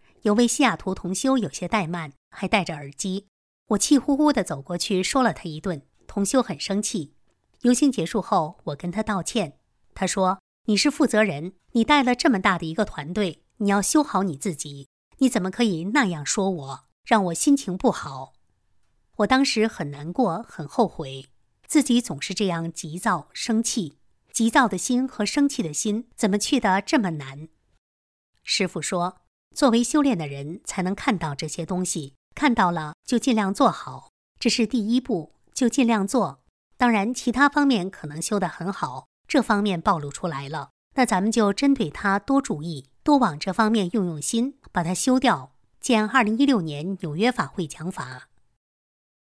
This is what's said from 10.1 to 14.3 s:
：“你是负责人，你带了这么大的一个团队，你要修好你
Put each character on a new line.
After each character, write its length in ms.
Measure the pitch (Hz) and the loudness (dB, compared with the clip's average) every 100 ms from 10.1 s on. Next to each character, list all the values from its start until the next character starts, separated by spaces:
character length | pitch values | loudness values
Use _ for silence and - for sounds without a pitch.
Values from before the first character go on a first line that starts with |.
| 196 185 190 _ _ | 0 0 0 _ _
：“你 100 | - | 0
是 160 | 208 294 | 2 2
负 160 | - 277 | 2 2
责 160 | 214 | 2
人， 300 | 208 143 180 - _ | 0 -2 -8 -14 _
你 120 | 233 | 0
带 180 | 226 294 | 4 4
了 120 | 247 | 4
这 160 | 247 311 | 2 2
么 100 | 196 | 2
大 160 | 202 175 | 2 0
的 80 | |
一 100 | 160 | -2
个 100 | 165 | -2
团 280 | 196 - 143 | -4 -6 -6
队， 300 | 190 185 - _ - | -4 -4 -6 _ -4
你 100 | 202 | 0
要 120 | 202 | 2
修 220 | 196 302 | 4 2
好 200 | 294 190 | 2 0
你 140 | 196 | -2